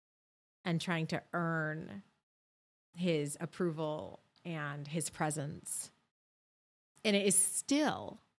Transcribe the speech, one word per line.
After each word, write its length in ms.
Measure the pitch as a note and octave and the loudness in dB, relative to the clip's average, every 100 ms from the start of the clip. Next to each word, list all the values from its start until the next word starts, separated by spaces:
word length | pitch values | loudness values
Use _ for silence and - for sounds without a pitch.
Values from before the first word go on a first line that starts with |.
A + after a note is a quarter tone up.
| _ _ _ _ _ _ | _ _ _ _ _ _
and 160 | F3+ E3 | -2 0
trying 280 | - E3 D#3+ | 0 0 0
to 140 | E3+ - | -2 -2
earn 680 | F3 E3 D#3+ D#3 D#3 - G3+ - _ _ _ _ _ _ _ _ | -2 0 0 -2 -4 -8 -12 -16 _ _ _ _ _ _ _ _
his 440 | E3+ F3+ D#3 C#3+ - | -2 2 2 0 -4
approval 800 | E3 - F3 D#3 D#3 D3+ - - _ _ F3 | -6 0 0 0 -2 -4 -6 -12 _ _ -8
and 420 | D#3+ D3 D3 C#3+ | -6 -4 -6 -4
his 220 | D#3+ D3 | -2 -2
presence. 840 | - D#3 D#3 C#3 - - - - - _ _ _ _ _ _ _ _ _ _ | 0 0 0 -4 -6 -6 -6 -6 -12 _ _ _ _ _ _ _ _ _ _
And 120 | A3 G3+ | 2 4
it 100 | G3 | 6
is 100 | - | 4
still 880 | - - - C#4 C#4 F#2+ G#2 - _ | 4 0 2 4 4 0 -6 -12 _